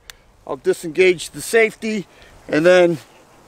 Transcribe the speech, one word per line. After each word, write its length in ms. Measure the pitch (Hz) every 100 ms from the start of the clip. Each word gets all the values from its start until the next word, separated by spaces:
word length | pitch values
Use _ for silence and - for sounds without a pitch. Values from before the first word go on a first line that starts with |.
| - - _ _ -
I'll 120 | 135
disengage 760 | 175 185 170 147 185 175 -
the 100 | 147
safety 640 | - 226 220 - 226 214 165 _ - - -
and 160 | 147
then 360 | 170 180 175 156 - _ _ _